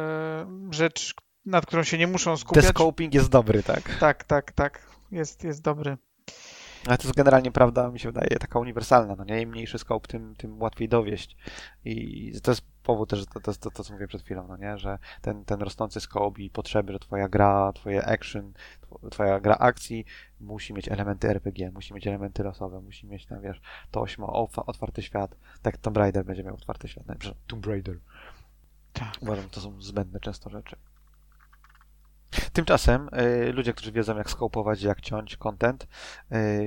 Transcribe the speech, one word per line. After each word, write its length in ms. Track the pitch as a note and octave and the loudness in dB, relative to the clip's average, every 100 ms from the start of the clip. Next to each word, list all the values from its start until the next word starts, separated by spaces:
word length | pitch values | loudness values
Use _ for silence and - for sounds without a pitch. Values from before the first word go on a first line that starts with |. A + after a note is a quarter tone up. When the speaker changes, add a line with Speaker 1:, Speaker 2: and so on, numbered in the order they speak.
| D#3 D#3 D#3+ D#3 F#3 F#3 G3 | -4 -4 -4 -6 -8 -12 -6
Speaker 1:
y, 40 | |
rzecz, 420 | D3+ E3 - - - - _ G3 | 0 0 0 -8 -12 -18 _ 0
nad 200 | F3 D#3 | 0 2
którą 180 | E3 | 0
się 140 | D#3 E3 | 2 2
nie 100 | F3 | 2
muszą 300 | F3+ E3+ D#3+ | 2 0 0
skupiać. 280 | - D3+ C#3+ | 6 10 10
Speaker 2:
Descoping 480 | C#3 D#3+ - D#3+ | 8 6 4 4
jest 160 | C#3 C3 | 4 8
dobry, 340 | C3 A2 G#2+ | 8 8 4
tak? 340 | G2 A2+ - - | 2 0 -2 4
Speaker 1:
Tak, 240 | D3+ - | 4 4
tak, 280 | - C#3+ - | 2 0 0
tak. 360 | - C#3+ - - - - | 0 -2 -2 -20 -20 -10
Jest, 320 | F3+ D3+ - | -6 -6 -6
jest 180 | E3+ D3 | -8 -4
dobry. 360 | D#3 D3+ C#3+ C#3 _ _ - - - - - - - | -2 -2 -4 -6 _ _ -20 -20 -20 -20 -20 -4 2
Speaker 2:
Ale 100 | B2 | 2
to 60 | |
jest 140 | C3 C#3+ | 2 4
generalnie 340 | C#3 C3 B2+ | 8 8 8
prawda, 400 | B2+ B2 A#2+ B2 | 6 6 6 0
mi 80 | A#2+ | -2
się 100 | A#2 | -6
wydaje, 180 | B2 - - | -2 0 0
taka 200 | - A#2+ | -2 -2
uniwersalna, 560 | B2 A#2 A2 B2 G#2+ F#2+ | -2 -4 6 6 6 -2
no 80 | |
nie? 180 | G2 A2 | -4 -4
Im 80 | A2+ | -4
mniejszy 300 | A2+ A2+ A#2 | -8 -8 -6
scope, 280 | - A2 - | -4 -4 -4
tym, 280 | A#2 A2 G#2+ | -12 -12 -12
tym 260 | A2 A2 | -12 -4
łatwiej 280 | A2 - A2+ | -4 -4 2
dowieść. 480 | A#2 G#2 G2+ - - - - - - A#2 | 2 2 -4 -8 -18 -18 -16 -18 -12 -8
I 480 | A2+ A2+ - A2 G#2+ | -8 -8 -10 -10 -2
to 80 | - | 0
jest 100 | A#2 - - | 0 -2 -6
powód 260 | - A2 A2 | 0 0 0
też, 160 | G#2 G2 | -4 -6
to, 140 | G2+ | -8
to, 140 | G#2+ | -8
to, 180 | G2+ A2+ | -6 -8
to, 120 | - | -10
co 100 | G#2 | -12
mówiłem 140 | G2+ G2+ | -10 -10
przed 140 | G2 | -10
chwilą, 240 | - F#2 F#2 | -10 -10 -10
no 100 | F#2 | -12
nie? 200 | G2+ G#2 | -10 -8
Że 220 | G2 G2+ - - | -8 -8 -12 -10
ten, 240 | A2 G#2 G2+ | -8 -6 -4
ten 160 | G2+ | -4
rosnący 380 | G2 - A2 G#2+ | -4 -6 -6 -6
scope 420 | - G#2 G2+ G2+ | -6 -2 -2 -4
i 80 | G2 | -10
potrzeby, 440 | - - G#2+ G2 | -10 -4 -2 -2
że 60 | G2 | -6
twoja 300 | - G2+ G2 | -6 -4 0
gra, 420 | G2+ G2+ G2 G2 - | 4 4 4 2 -2
twoje 300 | G#2 G2 G#2 | -2 -2 0
action, 480 | A2 - G#2+ G2+ - - - | -2 -4 -10 -10 -16 -20 -20
tw-, 280 | - - - | -20 -18 -10
twoja 300 | - G2+ G2 | -2 2 4
gra 160 | G#2 G#2 | 4 6
akcji 500 | B2 - - A2+ - - - - | 4 2 -4 -10 -10 -18 -20 -18
musi 340 | G2+ G#2 - | -14 -12 -10
mieć 140 | G2+ - | -10 -4
elementy 420 | G2+ G2+ G2 G#2+ | -4 -2 0 0
R 120 | G2 | 0
P 100 | G2+ | -2
G, 200 | F#2+ F#2 | -6 -8
musi 220 | F#2+ - | -10 -14
mieć 140 | G2+ G#2 | -8 -6
elementy 360 | G2+ G2+ F#2+ | -6 -6 -6
losowe, 380 | G2 - F#2+ F#2 | -6 -6 -10 -12
musi 260 | G2 - G2+ | -16 -18 -16
mieć 180 | G2+ - | -16 -14
tam, 160 | G#2+ | -12
wiesz, 200 | G2 F#2 - - - | -10 -12 -16 -20 -6
to 100 | A2+ | -4
ośmo-, 460 | G#2+ - G#2 A#2 A2+ | -4 -6 -4 -2 -2
otwa-, 160 | - A#2 | -4 -8
otwarty 340 | - A2 - | -8 -8 -8
świat. 340 | - G#2 G2 - - - | -6 -4 -4 -8 -20 -6
Tak 160 | A2+ - | -4 -2
Tomb 200 | A2+ G#2+ | 0 4
Raider 280 | G2+ F#2+ F#2+ | 4 2 -2
będzie 180 | F#2 | -8
miał 120 | F#2+ G#2 | -10 -12
otwarty 320 | - - - | -12 -12 -12
świat, 160 | - G#2+ | -14 -14
no, 80 | - | -12
przepraszam, 240 | G2+ - - | -12 -12 -12
Tomb 180 | A2+ G2 | -8 -6
Raider. 300 | G2+ F#2+ E2+ - - - - - _ _ _ _ | -6 -6 -10 -14 -20 -20 -20 -20 _ _ _ _
Speaker 1:
Tak. 200 | B2+ A2+ - | -10 -10 -8
Speaker 2:
Uważam, 220 | G#2+ G2+ | -6 -6
że 60 | F#2+ | -8
to 120 | G2+ | -12
są 200 | G2+ G2 | -14 -14
zbędne 380 | G2+ G2+ F#2+ G2 | -8 -6 -6 -8
często 300 | G#2+ G2+ G#2 | -10 -10 -12
rzeczy. 260 | G#2 - - - _ _ _ _ _ _ _ _ _ _ _ _ _ - - - | -16 -16 -20 -20 _ _ _ _ _ _ _ _ _ _ _ _ _ -6 -2 0
Tymczasem, 560 | - D#3+ B2+ - B2+ D3 - A#2+ A#2+ B2 | 0 4 4 6 4 2 0 2 2 0
y, 40 | |
ludzie, 200 | B2+ A#2+ | -2 -2
którzy 180 | - A2 | -4 -4
wiedzą, 260 | A2+ A2 G#2+ | -2 0 -2
jak 120 | G#2 | -4
skopować, 520 | - A#2 A2+ G#2 G2+ | -2 -2 0 0 0
jak 200 | G2+ - | 0 0
ciąć 360 | - G#2+ G#2+ - | -4 -8 -8 -8
content, 500 | G#2+ G2 A#2 C3 - - - - - A2+ G#2+ G#2 | -6 0 0 0 -8 -16 -18 -18 -4 0 0 0